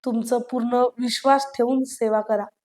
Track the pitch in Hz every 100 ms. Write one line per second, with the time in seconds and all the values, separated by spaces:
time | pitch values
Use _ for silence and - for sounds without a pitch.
0 | - 226 220 247 240 254 240 247 247 240
1 | 247 - 269 277 269 269 240 262 262 -
2 | 220 214 214 214 202 _